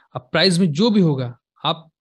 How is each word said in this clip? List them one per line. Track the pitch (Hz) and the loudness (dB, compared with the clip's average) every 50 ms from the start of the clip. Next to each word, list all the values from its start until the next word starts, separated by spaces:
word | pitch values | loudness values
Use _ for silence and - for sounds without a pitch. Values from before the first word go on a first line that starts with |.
| _ _ - | _ _ -16
अब | - | -16
प्राइस | - _ - 165 165 196 180 165 | -10 _ -2 0 2 2 2 2
में | 196 175 | 0 0
जो | 143 143 214 233 | 0 0 0 2
भी | 202 220 | 2 2
होगा, | 185 160 143 131 127 120 123 - _ _ _ _ - | 2 2 0 -2 -4 -8 -10 -14 _ _ _ _ -6
आप | 143 165 165 - _ _ _ | -6 -6 -6 -10 _ _ _